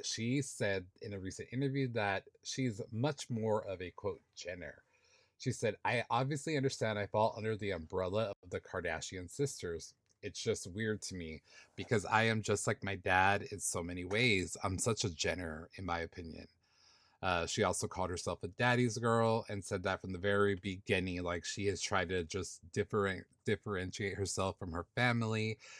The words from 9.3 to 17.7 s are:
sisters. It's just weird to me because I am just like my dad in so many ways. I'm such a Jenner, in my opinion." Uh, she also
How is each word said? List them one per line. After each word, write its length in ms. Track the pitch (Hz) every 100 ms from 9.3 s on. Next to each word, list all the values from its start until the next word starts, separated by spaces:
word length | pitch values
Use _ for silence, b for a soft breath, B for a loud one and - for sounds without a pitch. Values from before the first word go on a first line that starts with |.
sisters. 640 | - 143 - 92 82 - - _ _
It's 220 | 104 -
just 280 | 117 104 101
weird 300 | 92 110 107
to 120 | -
me 260 | 92 80 78 b b b -
because 280 | 98 113
I 200 | - 110
am 180 | 113 110
just 240 | 107 104 -
like 180 | 110
my 120 | 101 98
dad 520 | 95 92 95 101 -
in 100 | 101
so 220 | - 101
many 220 | 85 90
ways. 540 | 90 104 123 98 82 -
I'm 160 | 101 95
such 260 | - 113
a 100 | 107
Jenner, 560 | 80 - 85 85 78 82 -
in 80 | 92
my 140 | 85
opinion." 460 | 82 - 82 80 85 _ _ _ _ _ _ _
Uh, 220 | 95 87
she 180 | 85 -
also 240 | 98